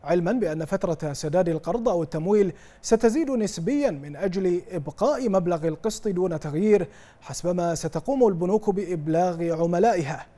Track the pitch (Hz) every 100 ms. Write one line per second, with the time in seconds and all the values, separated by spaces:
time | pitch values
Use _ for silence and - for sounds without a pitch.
0 | - 180 175 254 185 156 156 190 185 156
1 | 151 139 156 175 175 160 - 240 233 175
2 | 156 160 165 208 190 - - - - 226
3 | 233 254 285 254 208 - 170 285 277 147
4 | 143 151 196 180 180 180 - 180 143 -
5 | 233 277 254 190 175 170 165 156 226 -
6 | 214 180 185 156 156 151 214 208 165 -
7 | - - - 139 170 180 170 160 165 160
8 | - 277 233 175 180 208 208 190 175 175
9 | 151 160 180 170 170 160 170 175 226 190
10 | 139 156 -